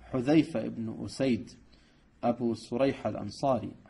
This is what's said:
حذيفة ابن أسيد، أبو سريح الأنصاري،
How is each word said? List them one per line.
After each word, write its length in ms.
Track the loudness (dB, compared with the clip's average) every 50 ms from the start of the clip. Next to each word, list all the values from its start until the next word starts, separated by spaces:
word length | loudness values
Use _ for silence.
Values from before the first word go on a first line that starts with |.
حذيفة 640 | -12 -4 -4 0 2 6 6 6 6 4 -2 -4 -4
ابن 380 | -4 -6 -6 -6 -6 -6 -8 -8
أسيد، 460 | -10 -4 0 2 2 2 0 -2 -10 -16 -20 -20 -20 -20 -20 _ _ _ _ _ _ _ _ 0
أبو 300 | 0 0 2 0 -2 -2
سريح 520 | -2 -4 -6 0 2 2 2 2 0 -4
الأنصاري، 680 | -4 -4 -4 -8 -8 -6 -2 2 2 2 2 -2 -6 -10 -14 -20